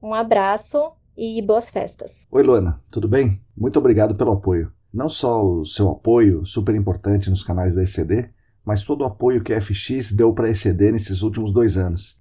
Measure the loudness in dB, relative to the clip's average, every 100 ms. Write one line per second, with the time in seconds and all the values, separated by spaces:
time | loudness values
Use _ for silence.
0 | -6 -6 0 2 2 -2 -2 -4 -4 -8
1 | _ -10 -8 -4 0 0 0 -8 -8 -10
2 | -18 -20 _ 2 4 4 2 -4 _ -6
3 | 0 0 0 -4 -10 -6 -2 2 4 4
4 | 2 0 0 0 0 -2 -4 -12 _ -8
5 | -6 -4 -2 2 0 0 -4 -2 -2 0
6 | 2 6 6 4 -2 -4 -2 0 -2 -2
7 | 0 0 0 -2 -2 -2 0 0 -2 -2
8 | -2 -2 -2 _ _ _ -4 -4 -2 -4
9 | -4 0 2 2 0 -2 -2 -6 -4 -4
10 | -2 2 2 2 0 0 0 2 2 2
11 | -4 -4 -2 -2 0 2 2 2 -2 -4
12 | -10 _